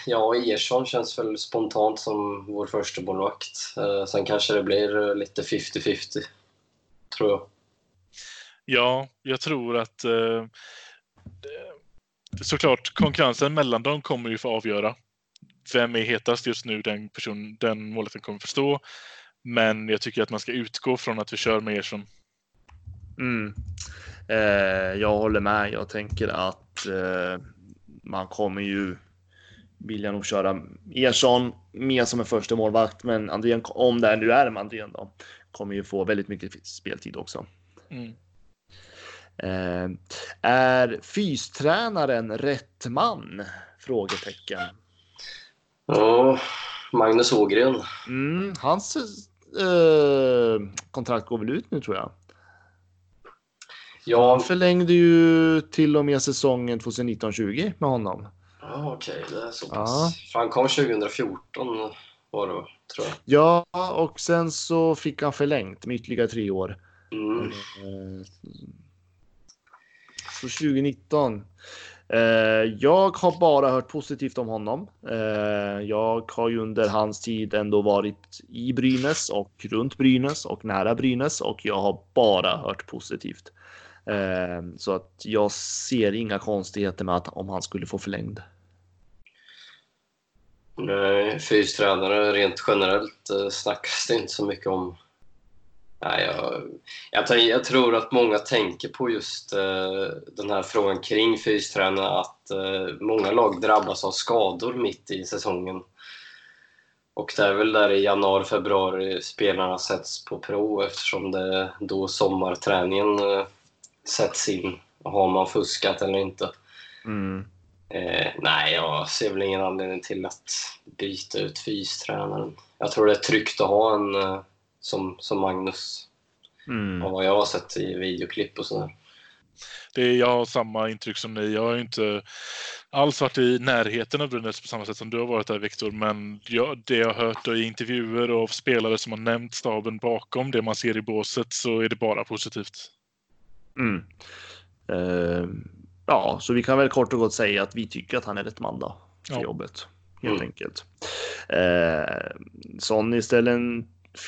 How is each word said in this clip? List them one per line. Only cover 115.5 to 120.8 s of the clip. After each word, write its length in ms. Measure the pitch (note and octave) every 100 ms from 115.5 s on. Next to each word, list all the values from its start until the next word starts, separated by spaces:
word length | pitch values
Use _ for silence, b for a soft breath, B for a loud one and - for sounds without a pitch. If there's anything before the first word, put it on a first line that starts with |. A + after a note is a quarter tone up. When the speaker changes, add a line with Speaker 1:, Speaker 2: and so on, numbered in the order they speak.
| A2 F2+ - G2 F#2
Speaker 1:
eller 180 | G2 G2
inte? 320 | G2 - F#2 - B B B B A2+
Speaker 3:
Mm. 400 | G#2 F#2+ F#2+ G2 _ _ _ _
Speaker 1:
Eh, 380 | F#2 F2 E2+ - -
nej, 340 | D2+ D#2 D2+
jag 360 | E2 E2 D2+ F#2
ser 240 | - G#2+
väl 80 | F#2+
ingen 200 | G2 F#2+
anledning 400 | F#2+ F#2+ F#2+ F#2
till 240 | - F#2+ F#2
att 180 | - - - - -